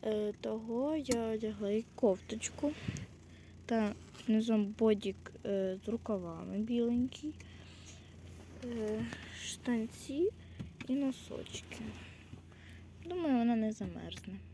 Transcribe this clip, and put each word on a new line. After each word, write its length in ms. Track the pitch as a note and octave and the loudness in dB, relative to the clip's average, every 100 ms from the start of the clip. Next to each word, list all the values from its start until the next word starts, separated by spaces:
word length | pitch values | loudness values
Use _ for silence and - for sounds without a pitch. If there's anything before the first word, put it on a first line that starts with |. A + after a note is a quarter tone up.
Е, 280 | A3 G#3+ G#3+ G3+ | 2 2 0 -2
того 560 | A3 A3 A3 A#3 C#4 D#4 | -4 -4 -2 0 2 0
я 300 | C4 A#3 A3+ | 4 4 4
одягла 440 | A3 A3 G#3 G#3 | 0 -2 -2 0
і 140 | G#3+ A3+ | 0 -2
кофточку. 760 | - A#3 F#3+ - A3 - - D4 D4+ - - - - - - - - - | 4 4 4 0 -6 -4 0 0 0 -4 -4 -8 -14 -18 -18 -18 -16 0
Та 280 | A3+ G#3+ - - - - | 2 2 0 -10 -10 4
низом 460 | A3 A3 A3 G3+ G#3+ | 4 6 4 4 6
бодік, 540 | A3 G#3 G3+ F#3+ - - - | 6 6 2 -4 -10 -8 0
е, 320 | G3 F#3+ F#3+ | 2 2 0
з 40 | - | -2
рукавами 720 | A3+ - G3+ F3 E3 F3+ G3 | -4 0 -2 -2 -6 -4 -2
біленький. 760 | A3 A#3+ A#3 A#3+ B3+ - D4+ - - - - - - - - - - - - - | 0 4 4 4 2 0 -8 -8 -14 -16 -16 -16 -16 -16 -18 -16 -16 -16 -16 -10
Е, 420 | B3 A#3+ G#3+ G#3+ A#3 - - - | -6 -2 -2 -2 -2 -6 -10 -10
штанці 880 | - - - A#3+ A3+ - - C#4 F#4 - - - - - - | -8 -4 2 2 2 -4 -4 4 4 2 -16 -10 -10 -10 0
і 60 | |
носочки. 840 | C4 C4+ B3+ - - - - - - - - - - - - - - - - - - | 2 2 0 -6 -8 -6 -10 -10 -8 -8 -8 -12 -16 -16 -16 -16 -18 -16 -16 -16 -14
Думаю, 340 | E4+ F4+ E4 B3+ | -6 -2 4 6
вона 180 | A#3 A#3 | 6 6
не 160 | G#3+ | 4
замерзне. 600 | G#3+ F#3+ E3+ E3 - - F#3+ - | 0 -4 -4 -8 -8 -8 -10 -12